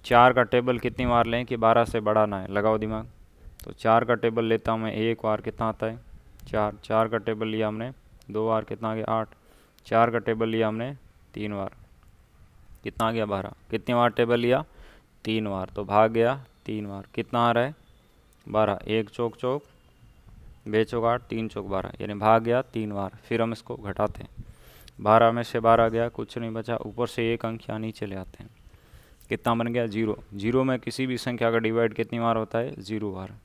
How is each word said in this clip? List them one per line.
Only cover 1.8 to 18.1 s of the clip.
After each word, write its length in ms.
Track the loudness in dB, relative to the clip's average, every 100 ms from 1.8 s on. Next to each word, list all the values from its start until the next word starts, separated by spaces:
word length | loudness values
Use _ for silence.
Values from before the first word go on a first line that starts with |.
से 160 | 4 0
बड़ा 240 | 2 2 2
ना 140 | -2
है, 120 | -4
लगाओ 260 | 0 2 2
दिमाग। 300 | -2 -6 -8 -20 -20 -20 -20 -18
तो 80 | -18
चार 320 | -4 4 4
का 100 | 4
टेबल 300 | 0 0 0
लेता 280 | 0 0 0
हूँ 80 | -4
मैं 120 | -4
एक 300 | -2 -2 -2
बार, 160 | -2 -2
कितना 280 | -4 -4 -4
आता 180 | -2 -6
है, 140 | -6 -16 -20 -20 -20 -6
चार। 300 | -2 -2 -4
चार 240 | 0 2 2
का 100 | 0
टेबल 300 | -2 -4 -2
लिया 200 | -2 -2
हमने 240 | -2 -8 -12 -20 -20 -8
दो 160 | -4 0
बार, 160 | -2
कितना 260 | -4 -6 -6
आ 40 |
गया, 120 | -4 -2
आठ। 240 | -2 -2 -12 _ -20 _ _ 0
चार 240 | 4 4
का 80 | 2
टेबल 280 | -2 -2 0
लिया 200 | 0 0
हमने 260 | -2 -8 -10 -20 _ -16
तीन 200 | -10 -8
बार, 200 | -6 -8 -10 -20 -20 -20 _ _ _ -20 -20 -20 -14
कितना 240 | -14 -2 -2
आ 40 |
गया, 140 | 0 -2
बारह। 280 | -4 -6 -12 -8
कितनी 240 | -6 0
बार 160 | 2 2
टेबल 300 | 2 2 2
लिया, 240 | 4 2 0 -16 -20 -20 _ _
तीन 240 | -4 -2 -2
बार, 220 | -4 -6 -8
तो 80 |
भाग 280 | 2 4 4
गया 320 | 4 2 0 -8 _ -10
तीन 200 | -8 -8
बार। 180 | -12 -10
कितना 260 | -8 -4 2
आ 100 | 2
रहा 120 | 2
है, 100 | 0 -4 -20 _ _